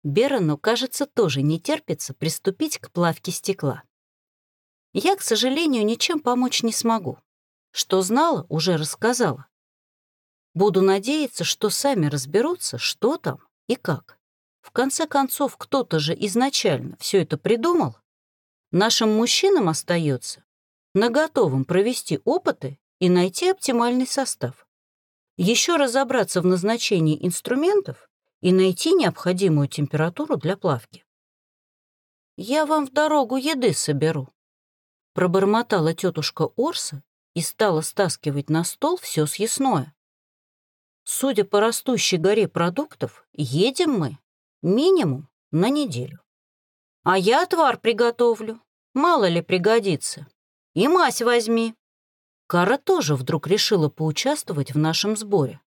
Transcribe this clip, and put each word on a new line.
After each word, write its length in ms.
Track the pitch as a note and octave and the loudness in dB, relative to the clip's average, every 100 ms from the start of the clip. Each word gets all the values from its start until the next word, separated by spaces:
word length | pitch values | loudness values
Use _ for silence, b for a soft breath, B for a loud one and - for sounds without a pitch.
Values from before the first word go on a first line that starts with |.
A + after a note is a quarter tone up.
Берону, 560 | D3 D3+ C4+ C4 D#3+ D3+ | -2 0 2 2 0 0
кажется, 480 | - A#3 B3+ - C#4+ | 0 -2 -4 -6 -4
тоже 360 | - F3+ C3 | 0 0 2
не 180 | C#3+ E3 | 0 0
терпится 540 | - D#4 - D3+ - | -2 -4 -4 -10 -10
приступить 640 | C3 D#3+ - G3 F#3+ D4+ - | -6 -6 -4 -6 -4 -6 -6
к 120 | - | -8
плавке 400 | F3 E3+ D#3+ - | -2 -2 -2 -8
стекла. 540 | - - F#3+ C#3+ - _ _ _ _ _ _ _ _ _ _ _ | -8 -6 -4 -4 -6 _ _ _ _ _ _ _ _ _ _ _
Я, 240 | G3 E4 G4 | -2 -2 -2
к 60 | |
сожалению, 640 | - G#3+ C4 C#4 E4 B3 G#3 | -2 0 0 0 0 0 0
ничем 340 | A#3 - D#4+ | 0 -2 -2
помочь 420 | A#3+ B3 B3 - | 0 0 0 0
не 100 | A3+ | -2
смогу. 460 | - A#3 A3+ D#3+ - _ _ _ _ _ | -2 -2 -2 -4 -12 _ _ _ _ _
Что 320 | - - F#3+ | -10 0 0
знала, 420 | F#3 A#3+ E4 A3+ - | 2 2 2 0 -4
уже 260 | D#3 D#3+ E3 | -2 0 0
рассказала. 720 | D3+ - A3 A#3+ G3+ - - _ _ _ _ _ _ _ _ _ _ | -2 -2 -2 0 -2 -2 -12 _ _ _ _ _ _ _ _ _ _
Буду 280 | D#3+ G#3 F#3 | 0 2 4
надеяться, 640 | F#3+ G3 G3+ D#4 C#4+ - | 4 2 0 -2 -2 -4
что 260 | E3 - G#3+ | -6 -2 -2
сами 360 | - C#4 A#3+ D3 | 0 0 2 0
разберутся, 680 | C#3 C3 F#3+ C#4+ F4+ - B2 | -2 -2 0 0 -2 -6 -6
что 400 | - - A3+ E4 | -6 -2 -2 0
там 240 | - B2+ _ _ - | -4 -8 _ _ -6
и 80 | B3 | -4
как. 420 | - C#3+ _ _ _ _ _ _ | -2 -6 _ _ _ _ _ _
В 100 | - | -8
конце 360 | - C4+ - D#4 | -2 -2 -2 -2
концов, 500 | C#4 C4+ - A#4 - | 0 0 -2 -4 -4
кто-то 420 | - C4+ B3 D#3+ | -4 -2 0 -2
же 160 | D3 - G3+ | -2 -4 -2
изначально 680 | A3+ C4 - G#3 C3 B2+ - | 0 0 0 0 -2 -6 -10
всё 240 | - G3 | -2 0
это 160 | D#3 D3+ | 0 -4
придумал. 580 | F3+ A#3 C#4+ F4 D#3 - _ _ _ _ _ _ _ | 0 0 2 2 0 -6 _ _ _ _ _ _ _
Нашим 460 | E3+ A3 - A3 G#3+ | 0 2 2 2 2
мужчинам 520 | A#3+ - G4 F#4+ F3+ | 2 2 4 4 2
остаётся 720 | D#3 - F3 D3+ C3 - - _ _ _ _ _ | 0 -2 0 0 -2 -6 -16 _ _ _ _ _
на 140 | F#3+ A#3 | 0 2
готовом 560 | B3 D#4 - F3+ C3 | 2 0 2 2 0
провести 560 | C3+ F3 G#3+ B3+ - D#3 | 0 0 0 -2 -6 -4
опыты 540 | - E4+ C4 A#3+ C3+ C#3 _ _ | -2 0 -2 -4 -10 -12 _ _
и 100 | F3+ | 2
найти 400 | F3+ F3+ - F4+ | 4 2 0 -2
оптимальный 580 | F#4+ - A#3+ A#3+ B3 C4 | 0 0 0 2 0 -2
состав. 600 | - F#4+ - B2 - _ _ _ _ _ _ _ - | -4 -4 -6 -8 -8 _ _ _ _ _ _ _ -2
Ещё 400 | F3+ A#3 - E4+ | 0 2 2 2
разобраться 640 | B3 B3 C4+ C4 F#3 F#3 | 2 2 0 0 0 0
в 40 | F3+ | 0
назначении 800 | F3+ G3 A#3 - F#3 D#3 D3+ F3+ | 0 0 -2 0 0 0 0 -4
инструментов — 840 | F3 - B3+ E4+ G#4 G4 - _ _ _ _ | -4 -2 0 2 0 -2 -14 _ _ _ _
и 100 | F#3 | 2
найти 400 | F#3 F#3 F3+ D#4+ | 4 4 2 2
необходимую 760 | F#4 G#3 E3 F3+ F3+ F#3+ D3+ C#3 | 4 2 0 -4 0 2 2 0
температуру 680 | - D3 D3 E3 F3 D#4 G#3+ | -2 -4 -2 -2 -4 -4 -2
для 220 | D#3 G3 | -2 -2
плавки. 480 | F#3 C#3 - - _ _ _ _ _ _ _ _ _ _ _ _ _ - | -2 -2 -6 -20 _ _ _ _ _ _ _ _ _ _ _ _ _ -16
"Я 300 | G3 D4 D4+ | -2 -2 2
вам 200 | D#4 C4+ | 0 0
в 60 | |
дорогу 440 | C#4+ D4+ D4+ A#3 C4 | 0 2 2 2 -2
еды 360 | C#4 C#4+ A#3+ | -2 0 0
соберу", 560 | D3 - C#3+ D#3 D#3+ C3 _ _ _ _ _ _ _ _ | 0 -2 0 0 -2 -8 _ _ _ _ _ _ _ _
пробормотала 840 | - F3+ F#3+ G3 A3 B3 G3 D#3 | -2 0 2 2 0 0 0 0
тётушка 560 | D#3+ F#3 D#3+ C#3+ - D#3+ - | 0 -4 -2 -8 -4 -4 -2
Орса 460 | C#4+ F#4 - C#3 _ _ _ | -2 -4 -8 -12 _ _ _
и 60 | E3+ | -8
стала 400 | D#3+ - G#3+ D#3 | -8 0 0 0
стаскивать 680 | D#3 - F#3 - D3+ C#3+ C#3 | -2 -2 -2 -2 -4 -4 -2
на 140 | D#3 | -2
стол 320 | E3+ - D4 F4+ | -2 -2 -2 -2
всё 300 | - - D3+ | -4 -2 -2
съестное. 680 | - A3 - C4+ F3+ C3+ _ _ _ _ _ _ _ _ _ _ _ | -2 -4 -2 0 0 -4 _ _ _ _ _ _ _ _ _ _ _
Судя 400 | - - C4+ G#3 | -10 -4 0 0
по 160 | G3 G3+ | 2 2
растущей 560 | A3 A3+ - A#3 - F3 | 2 0 -2 -2 0 0
горе 320 | F#3 A3 F#3+ | 2 2 0
продуктов, 800 | E3+ E3+ F3+ D4+ - B2 - _ | 0 -2 -2 -8 -8 -10 -10 _
едем 600 | - C3+ C#3+ A3+ C4 E4+ | -8 -4 0 0 2 0
мы 260 | A#3 C#3 C#3+ _ _ _ _ | 0 -2 -8 _ _ _ _
минимум 640 | D#3 G#3+ E4+ F#4+ F3+ C3 D#3 _ _ | 0 2 4 2 2 -2 -10 _ _
на 180 | D#3 G#3+ | 0 0
неделю. 520 | D4 C4 A#2+ B2+ - _ _ _ _ _ _ _ _ | 0 -4 -6 -10 -14 _ _ _ _ _ _ _ _
"А 160 | - F#3+ | 0 2
я 240 | F#3 C4 | 4 2
отвар 360 | - E4+ D4 A3+ | 2 2 2 2
приготовлю, 840 | A3+ A3 A#3+ A#3 A#3+ A3 A3 A3+ _ _ _ | -2 2 0 2 0 2 -6 -12 _ _ _
мало 340 | B3+ E4+ D#4+ F#3+ | 0 2 4 2
ли 140 | E3+ | 0
пригодится. 840 | E3 F#3 F#3+ A3+ G3 D3+ - - C#3+ _ _ _ _ | 0 0 4 2 2 -2 -6 -12 -18 _ _ _ _
И 140 | D#3 B3 | 0 2
мазь 320 | F4+ D4+ - | 4 2 0
возьми". 540 | A#3+ A#3+ A3+ A3+ A3+ - _ _ _ _ _ _ _ | 0 2 2 0 -2 -6 _ _ _ _ _ _ _
Кара 320 | F3 F3+ C#4 | 2 2 2
тоже 380 | - F4+ D#3+ C#3 | 2 0 2 -2
вдруг 300 | C3 D#3+ D3 | -2 -4 0
решила 420 | G3+ - G3+ D3+ | 0 2 2 0
поучаствовать 840 | - D#3 D3+ C4 D4 - D3+ C3+ | 0 -4 -2 -2 -2 -4 -6 -2
в 60 | D3 | 0
нашем 380 | D#3 D#3+ G3+ G#3+ | 0 0 -2 -4
сборе. 440 | G#3+ G3+ C3 - | 0 0 0 -6